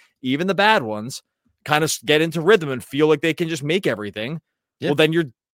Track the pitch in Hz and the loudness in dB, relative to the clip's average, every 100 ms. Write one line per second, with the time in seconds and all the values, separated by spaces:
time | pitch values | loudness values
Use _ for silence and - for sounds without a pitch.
0 | _ _ 127 143 185 190 208 214 110 107 | _ _ -4 -2 0 2 2 2 0 -6
1 | 120 - - _ _ _ - 151 156 - | -8 -12 -18 _ _ _ -2 0 0 -2
2 | 120 151 165 165 160 214 151 127 - 139 | 2 2 2 0 2 2 2 -6 -6 0
3 | 151 147 165 151 165 160 143 185 165 107 | 2 2 0 -2 -4 -4 -2 -2 -2 -4
4 | 104 107 117 160 - _ _ _ 147 147 | -6 -8 -8 -10 -14 _ _ _ -2 2
5 | 156 165 147 - _ | 2 2 -4 -8 _